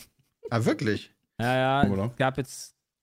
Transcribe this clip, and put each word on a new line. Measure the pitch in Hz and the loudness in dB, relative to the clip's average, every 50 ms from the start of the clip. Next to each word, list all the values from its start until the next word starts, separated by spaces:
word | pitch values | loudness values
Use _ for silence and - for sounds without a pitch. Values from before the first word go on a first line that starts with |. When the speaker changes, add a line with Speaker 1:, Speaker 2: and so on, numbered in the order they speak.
| - - _ _ _ _ _ _ - - | -14 -20 _ _ _ _ _ _ -8 -2
Speaker 1:
Ah, | 120 113 117 | -2 0 2
wirklich? | 190 302 - 143 110 101 87 - - _ _ _ _ _ - | 2 0 0 0 -2 -2 -2 -4 -12 _ _ _ _ _ -4
Speaker 2:
Ja, | 113 123 127 131 131 131 135 139 139 | -2 0 2 2 2 2 4 4 2
ja, | 101 | 2
Speaker 3:
Oder? | 98 95 98 120 | 2 0 -2 -2
Speaker 2:
es | 127 - | -2 0
gab | 131 131 135 143 | 0 0 0 -2
jetzt | 127 - - - - - _ _ _ _ _ _ | -6 -8 -8 -16 -16 -18 _ _ _ _ _ _